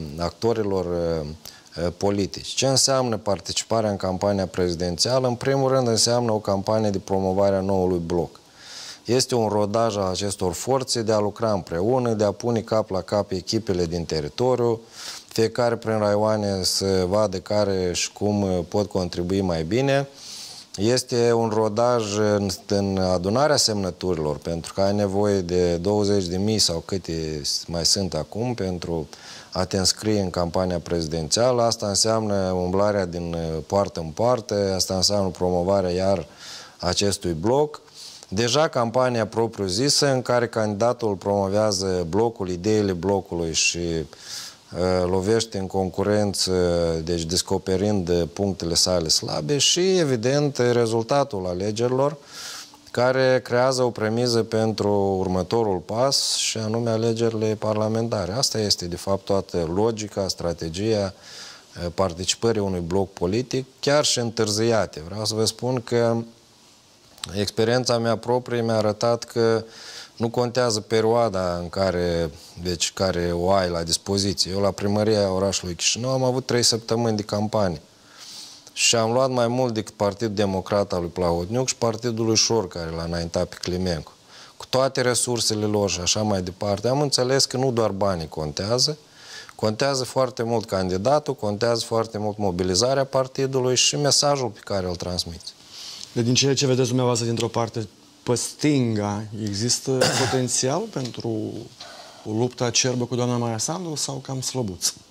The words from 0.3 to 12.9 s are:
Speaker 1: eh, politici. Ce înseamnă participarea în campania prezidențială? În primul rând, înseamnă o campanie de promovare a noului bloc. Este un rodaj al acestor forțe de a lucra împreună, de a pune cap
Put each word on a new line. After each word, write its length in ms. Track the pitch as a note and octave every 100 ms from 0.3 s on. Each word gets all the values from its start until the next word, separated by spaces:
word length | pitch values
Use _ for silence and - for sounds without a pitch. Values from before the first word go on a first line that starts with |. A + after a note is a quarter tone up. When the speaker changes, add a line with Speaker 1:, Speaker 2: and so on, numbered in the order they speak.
| - A2+ A2+ G2+ F#2+ F2 F2 E2+ E2 D2+ D#2 - - - -
Speaker 1:
eh, 160 | F2 E2+
politici. 520 | G2 G2+ F#2 - C#2
Ce 180 | - C3
înseamnă 500 | C3 - C3+ B2+ A2
participarea 760 | G#2 F#2+ - - - A2+ G#2+
în 60 | G2
campania 500 | F#2+ F#2 G2+ G2 F#2
prezidențială? 800 | - F2+ E2 F2+ E2+ A#2 C3 B2+
În 80 |
primul 340 | A#2 C3+ C#3 C3
rând, 180 | C3+ A#2+
înseamnă 460 | A2 A#2 A#2+ A#2+
o 60 | G#2+
campanie 520 | G#2 G2 F#2+ A2 G#2+
de 80 | G2
promovare 580 | - F#2+ F#2+ F#2 G2+ G2
a 40 |
noului 420 | F#2+ G2 F#2 F2+ E2
bloc. 340 | F2 D#2 - - - - - - -
Este 300 | - B2 B2
un 140 | B2 G#2+
rodaj 480 | G#2 G#2 A2 A2+ G2+
al 140 | F#2+
acestor 420 | F2+ G2+ F#2+ F#2
forțe 500 | E2+ - C3 B2+ B2
de 100 | A2
a 60 | G#2+
lucra 340 | G#2 G2+ A2+
împreună, 600 | G2+ D#2 E2+ G#2 C3 B2
de 120 | G#2+
a 60 | G#2
pune 300 | F#2+ A#2 A#2
cap 300 | A#2 A2 G#2